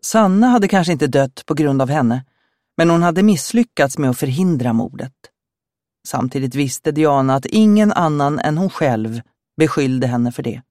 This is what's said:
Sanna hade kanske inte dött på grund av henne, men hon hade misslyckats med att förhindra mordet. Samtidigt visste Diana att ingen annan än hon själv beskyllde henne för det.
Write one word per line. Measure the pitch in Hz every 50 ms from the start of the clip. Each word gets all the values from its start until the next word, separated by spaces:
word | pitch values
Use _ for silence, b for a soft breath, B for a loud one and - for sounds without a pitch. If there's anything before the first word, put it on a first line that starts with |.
Sanna | - - - 220 220 196 185 196 226 254
hade | 247 247 196 196
kanske | - 196 170 165 175
inte | 139 151 143
dött | 123 143 139 135 _ - -
på | - 156
grund | 143 156 147 139 135
av | 135 127
henne, | 143 156 131 117 117 131 131 _ _ _ _ _ _ _ _ _ _ -
men | 165 170
hon | 170 170 170
hade | 175 165 175 190
misslyckats | 214 208 143 - - - 226 233 _ _ - 151 135 - -
med | 147 131
att | 123 -
förhindra | - 135 127 143 190 185 170 135 123 123 113
mordet. | 113 113 - - - - 131 _ _ _ - _ _ _ _ _ _ _ _ _ _ _ _ _ _ _ -
Samtidigt | - 135 110 127 - 143 131 131 123
visste | 135 143 135 127 - _ 156
Diana | 147 147 156 151 143 139 135 131 131
att | 135 131
ingen | - - 214 220 214 208 208 214 208
annan | - - 175 160 151 147 143 143 147 -
än | - - 151 156
hon | 185 190
själv | - - 165 139 120 110 110 113 113 117 117 _ _ _ _ _ _ -
beskyllde | 156 151 - - 143 135 131 127 127 127
henne | 120 123 120 120
för | 120 - 131
det. | 123 110 123 - _